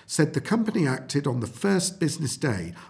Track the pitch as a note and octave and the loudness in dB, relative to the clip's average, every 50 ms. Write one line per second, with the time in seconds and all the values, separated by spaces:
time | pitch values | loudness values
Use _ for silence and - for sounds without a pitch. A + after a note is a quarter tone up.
0 | - - - - D#3 C#3+ - D3 - - G#3 A#3 A3+ G#3+ G#3+ A3+ D#3+ C3+ C3 C3 | -12 -4 2 2 2 4 2 0 0 2 2 2 2 2 0 2 2 2 0 -2
1 | - - - C#3+ C#3+ C#3+ A#2+ B2 A2+ G2+ - - - G3+ G3 F#3 F3+ F#3 - - | -4 -4 -2 0 0 0 0 0 -2 -4 -4 -2 0 2 2 2 2 0 -2 0
2 | E3+ D3 - - D#3 D#3 - - - C#3+ G#2+ F#2 E2+ E2+ F2 - - - | 0 0 0 0 -2 -4 -2 -2 0 0 0 0 -2 -6 -8 -12 -16 -16